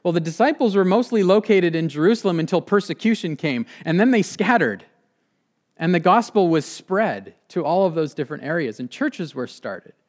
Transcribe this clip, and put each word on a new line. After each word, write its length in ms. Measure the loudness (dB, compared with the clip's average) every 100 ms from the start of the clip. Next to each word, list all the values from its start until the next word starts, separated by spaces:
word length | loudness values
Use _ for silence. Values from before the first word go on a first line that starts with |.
Well, 100 | -2
the 60 | -2
disciples 560 | -2 0 0 2 0
were 100 | 2 2
mostly 360 | 2 2 0
located 520 | 4 4 4 2 2
in 160 | 0 -4
Jerusalem 500 | 0 2 2 0 -2
until 220 | 0 -2
persecution 760 | 0 -2 -2 -2 -2 0 -4 -4
came, 300 | -4 -4 -6 -8
and 160 | -2 2
then 120 | 4
they 100 | 2
scattered. 640 | 0 -2 0 2 0 -4 -12 _ _ _ _ _ _ _ _ -6
And 180 | 0
the 60 | 2
gospel 480 | 4 4 2 0 2
was 160 | 2
spread 720 | -2 -10 -6 -2 -2 -4 -10 -20 _
to 180 | -6 -2
all 180 | 0
of 100 | 0
those 200 | 0 -4
different 300 | -6 -8 -8
areas, 360 | -6 -6 -6 -8
and 100 | -10
churches 440 | -4 -4 -4 -10
were 120 | -10 -12
started. 460 | -10 -12 -12 -16 _